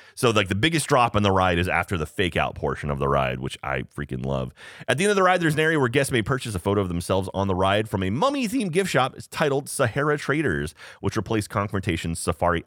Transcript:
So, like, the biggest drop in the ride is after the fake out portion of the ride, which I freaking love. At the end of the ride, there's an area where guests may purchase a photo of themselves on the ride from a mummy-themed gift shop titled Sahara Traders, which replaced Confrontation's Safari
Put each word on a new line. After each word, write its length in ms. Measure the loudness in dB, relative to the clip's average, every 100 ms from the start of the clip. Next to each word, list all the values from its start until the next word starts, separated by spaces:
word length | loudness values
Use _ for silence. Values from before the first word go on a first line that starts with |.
| -20 0
So, 140 | 2
like, 180 | 4 2
the 60 |
biggest 340 | 2 2 0 2
drop 280 | 2 4 4
in 80 |
the 80 | 4
ride 260 | 4 4 4
is 100 | 2
after 300 | 0 0 -2
the 80 | -2
fake 320 | -2 0 0
out 160 | -2
portion 380 | -2 -4 -4 -4
of 80 | -2
the 80 | 0
ride, 320 | 2 0 -4
which 180 | -8 -8
I 180 | -6 -6
freaking 420 | -8 -10 -8 -6
love. 300 | -4 -4 -6 -12 -20 -8 -4
At 120 | 0
the 60 | 2
end 40 |
of 60 | 4
the 80 |
ride, 180 | 4 4
there's 140 | 2 2
an 40 |
area 200 | 2 2
where 100 | 2
guests 220 | 2 0
may 100 | 0
purchase 320 | 0 -2 -4
a 60 | -4
photo 220 | 0 0
of 60 | 0
themselves 420 | -2 0 -2 -2
on 140 | -2 0
the 80 | 2
ride 340 | 2 2 0
from 140 | -2
a 80 | -2
mummy-themed 600 | 0 0 0 -2 -2 -2
gift 180 | -2 0
shop 240 | 0 0 -4 -10
titled 360 | -2 0 0 -2
Sahara 500 | -2 0 0 0 0
Traders, 560 | -2 0 0 -2 -4 -10 -20 -6
which 140 | -4 -2
replaced 320 | 0 -2 0
Confrontation's 680 | -2 -2 -2 -2 -2 -2 -4
Safari 440 | -4 0 2 0